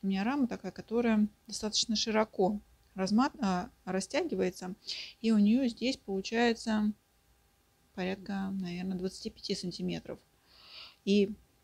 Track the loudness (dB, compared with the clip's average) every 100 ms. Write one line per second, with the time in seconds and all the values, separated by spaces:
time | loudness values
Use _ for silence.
0 | -2 0 0 0 0 -2 -10 -12 -4 0
1 | 4 4 2 -2 -14 -8 -4 -2 0 -2
2 | 0 0 0 2 0 0 -8 _ _ -4
3 | 2 4 2 2 0 0 -2 _ -6 -4
4 | -2 -2 -2 0 -2 -2 -10 -10 -10 -10
5 | -12 -4 2 6 6 6 2 0 -2 -2
6 | -4 -4 -2 2 2 2 0 0 2 -2
7 | _ _ _ _ _ _ _ _ _ -6
8 | -4 -4 -6 -6 -4 -4 -6 -6 -6 -4
9 | -6 -6 -12 -10 -6 -4 -6 -4 -4 -6
10 | -8 -14 _ _ _ -20 -20 -20 -20 -8
11 | 2 4 4 -2 _ _